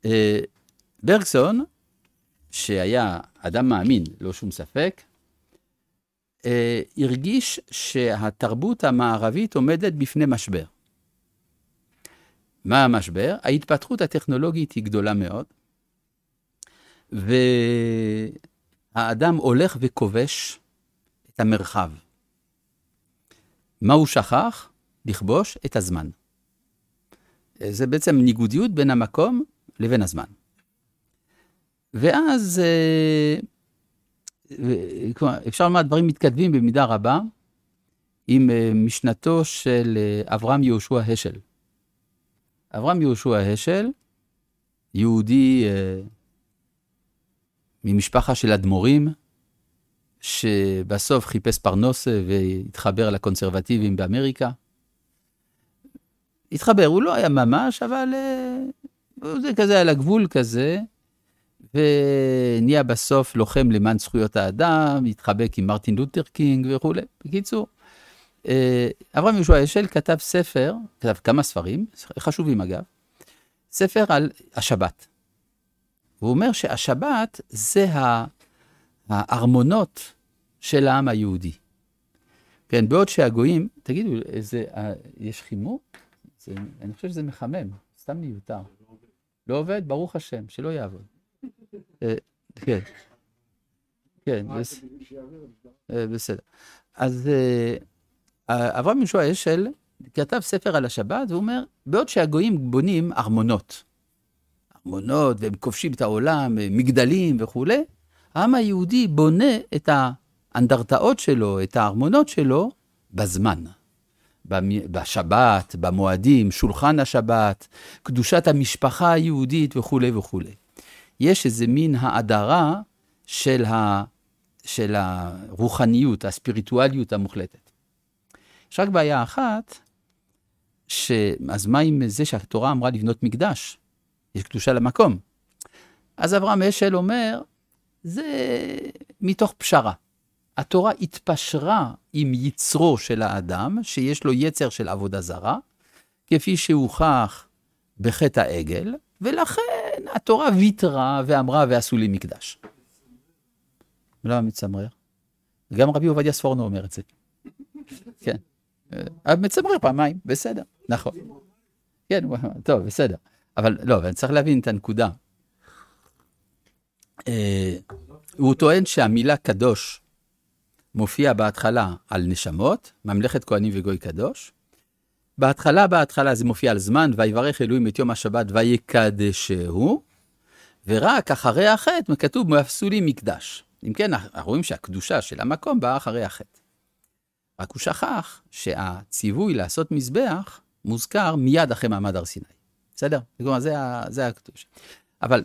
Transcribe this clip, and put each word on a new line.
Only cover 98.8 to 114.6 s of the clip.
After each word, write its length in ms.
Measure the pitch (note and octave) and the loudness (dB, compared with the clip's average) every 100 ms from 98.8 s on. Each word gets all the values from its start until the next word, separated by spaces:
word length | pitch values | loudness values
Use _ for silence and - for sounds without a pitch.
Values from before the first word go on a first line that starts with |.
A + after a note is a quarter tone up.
| D3 C4 | 0 0
יהושע 220 | A3 G3 | 0 2
השל 460 | D3 F#3 E3 E3 A3 D4 _ - - | 0 0 0 0 -2 -8 _ -20 -10
כתב 260 | - C#3+ A#3 | -6 -4 -4
ספר 360 | - F#3+ G#3 D#3 | -4 -4 -2 -2
על 80 | |
השבת, 420 | B2 - G#2 G#3 B3 | -2 -4 -4 -4 -4
והוא 120 | E3+ | -4
אומר, 240 | G#3+ B3 C4 _ - | -4 -6 -8 _ -4
בעוד 220 | F#3+ C4 | -2 0
שהגויים 640 | G3 D#3 D3+ A3+ E3+ B2+ | 0 0 2 0 0 0
בונים 420 | B2+ F3 E3+ E3+ | 0 2 0 -2
ארמונות, 720 | - G#2+ A2+ A2+ G#2+ - - _ _ _ _ _ _ _ _ _ _ | -4 0 2 2 0 -4 -20 _ _ _ _ _ _ _ _ _ _
ארמונות, 600 | F2+ F#2+ G#2 D3 C#3 A2 | -10 -8 -2 2 2 0
והם 140 | A2 | -4
כובשים 380 | G2+ - - E3 | -6 -6 -4 -4
את 80 | B2 | -2
העולם, 540 | A2+ G#2+ C#3+ D#3 C3+ | -2 0 0 0 0
מגדלים 800 | A2 G2+ G#2+ B2+ B2+ B2 F#3 F3 B2 | 0 0 0 2 4 4 4 2 0
וכולי, 440 | A2 B2 D3 C4 D#4+ _ _ _ _ D#3+ | -2 -2 0 0 -2 _ _ _ _ 0
העם 160 | A3 | 2
היהודי 540 | C4 G#3+ F#3+ F3+ B3 A3 | 2 2 0 0 2 2
בונה 480 | D3+ D#3 E3+ C#4 A3 - - | 4 4 6 4 2 -2 -4
את 120 | - | 0
האנדרטאות 1300 | C#3+ B2+ C3 _ _ _ A#2+ B2 C3 A2+ C3 A3+ B3 | 2 0 -4 _ _ _ 2 4 4 2 2 4 2
שלו, 440 | - B2+ G#2+ G2 | 2 2 2 0
את 140 | F#2+ B2 | -2 0
הארמונות 520 | G#2+ G2+ D3 C4+ F#3+ | 0 0 2 4 2
שלו, 420 | - C#3 C3+ A3+ - _ _ _ | 2 2 2 0 -6 _ _ _
בזמן. 540 | F2+ G#2 F#2 G#2+ F2 E2 - _ _ _ _ _ _ | -4 -2 0 0 -2 -6 -18 _ _ _ _ _ _
במ-, 480 | - F#2+ | -4 -2